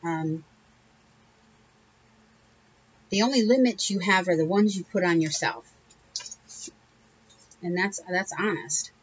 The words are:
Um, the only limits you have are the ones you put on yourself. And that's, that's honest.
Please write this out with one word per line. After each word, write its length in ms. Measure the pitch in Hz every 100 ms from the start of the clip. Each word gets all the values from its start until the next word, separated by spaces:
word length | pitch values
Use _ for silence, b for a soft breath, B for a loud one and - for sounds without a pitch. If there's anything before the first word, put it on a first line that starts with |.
Um, 400 | 170 165 160 160 - _ _ _ _ _ _ _ _ _ _ _ _ _ _ _ _ 220 _ _ _ _ _ _ _ _ _
the 120 | 196
only 220 | 233 269
limits 460 | 214 262 254 196 -
you 100 | 202
have 280 | 180 190 185
are 80 | 165
the 100 | 160
ones 300 | 196 214 190
you 80 |
put 200 | 175 202
on 180 | 180 165
yourself. 500 | 160 - 120 - - _ _ - _ - - - _ - - _ _ _ _ _ _ _ _ -
And 140 | 175 180
that's, 220 | 196 202 -
that's 260 | 185 196 -
honest. 540 | 208 175 - - - _